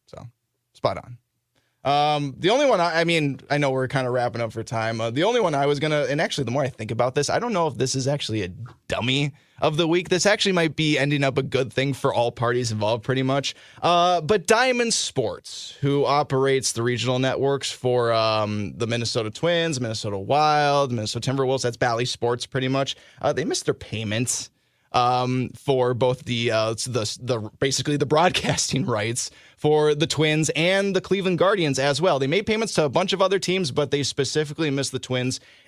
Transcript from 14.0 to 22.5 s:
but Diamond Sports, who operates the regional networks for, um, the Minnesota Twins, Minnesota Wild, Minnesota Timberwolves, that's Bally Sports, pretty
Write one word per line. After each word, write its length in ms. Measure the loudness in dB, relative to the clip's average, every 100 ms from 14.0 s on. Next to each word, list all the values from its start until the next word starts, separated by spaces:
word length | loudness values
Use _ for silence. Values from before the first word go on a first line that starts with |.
| 4 2
but 280 | 2 0 4
Diamond 460 | 4 4 2 0
Sports, 800 | -2 -2 -2 -4 -6 -12 -16 -16 -4
who 240 | 0 2
operates 680 | 2 2 2 2 2 2 0
the 100 | -2
regional 380 | -2 -2 -2 0
networks 500 | 0 0 0 -2 -4
for, 420 | -4 0 2 2
um, 640 | 2 2 2 0 -2 -6 -6
the 120 | -4
Minnesota 420 | -2 -2 -2 -4
Twins, 500 | -2 0 0 0 -2
Minnesota 380 | -4 -6 -6 -6
Wild, 720 | 0 2 4 4 4 2 2
Minnesota 400 | -2 -4 -4 -2
Timberwolves, 320 | 0 0 0
that's 140 | -2 0
Bally 280 | 0 0
Sports, 420 | -2 -2 -2 -2
pretty 220 | -4